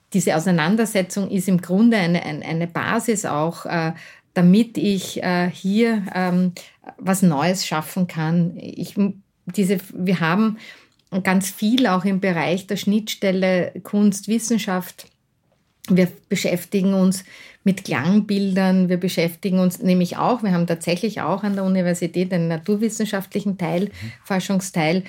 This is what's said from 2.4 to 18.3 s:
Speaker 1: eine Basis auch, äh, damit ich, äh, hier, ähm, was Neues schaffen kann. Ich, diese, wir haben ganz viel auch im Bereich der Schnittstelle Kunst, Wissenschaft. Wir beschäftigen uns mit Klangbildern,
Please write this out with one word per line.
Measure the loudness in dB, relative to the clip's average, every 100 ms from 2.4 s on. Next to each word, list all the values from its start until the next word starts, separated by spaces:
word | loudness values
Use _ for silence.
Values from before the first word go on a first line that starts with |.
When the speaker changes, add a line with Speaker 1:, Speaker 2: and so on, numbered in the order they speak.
| -6
Speaker 1:
eine | -4 -4
Basis | -4 -2 -2 0 -2 -2
auch, | -2 -2 -4 -4
äh, | -2 -2 -4 -12 -20 _
damit | 4 6 6 4 0
ich, | 0 0 -4 -6
äh, | -2 0 -2
hier, | -4 -2 2 2 0 -2
ähm, | -2 0 2 0 -2 -14 _ -20 -6
was | -2 4
Neues | 4 4 0 0 -2
schaffen | -4 -4 -4 -4
kann. | -2 0 2 0 -4
Ich, | -12 -10 -6 -2 -2 -4 _ _
diese, | -8 -2 0 0 -4
wir | -6 -2 0
haben | 2 2 2 -2 -10 -20 _ _ _ -4
ganz | 0 0 0
viel | -2 0 2 2
auch | 2
im | 0 0
Bereich | 0 0 0 -2 -4
der | -6
Schnittstelle | -2 -2 -2 -4 -2 0 2 0 -2 -6
Kunst, | -4 2 2 2 -2
Wissenschaft. | -2 0 -2 -2 -4 -6 -14 -20 _ _ _ _ _ _ _ 2
Wir | 4 4 0 -6
beschäftigen | -2 -2 -2 -2 0 2
uns | 4 2 2 -6 -20 -20 -4
mit | 0 0
Klangbildern, | -2 -2 2 2 2